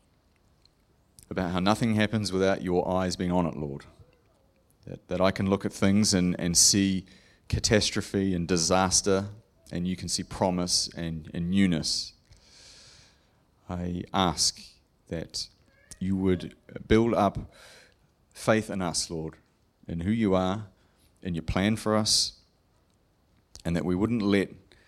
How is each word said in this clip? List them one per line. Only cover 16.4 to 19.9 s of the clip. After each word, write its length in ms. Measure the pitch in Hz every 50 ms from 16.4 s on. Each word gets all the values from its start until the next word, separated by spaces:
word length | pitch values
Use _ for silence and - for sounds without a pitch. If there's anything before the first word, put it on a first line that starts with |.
| 82 - - _ _ - - - - -
build 280 | 110 110 117 120 101
up 360 | 82 104 98 - - - - - - - - - - - - _ _ _ _ _ _ _ _
faith 380 | - - - 123 110 110 107 -
in 140 | 92 95 90
us, 260 | 85 80 - - -
Lord, 280 | 87 80 80 80 - - _ _ _ _ _ _ _ _ _
in 140 | -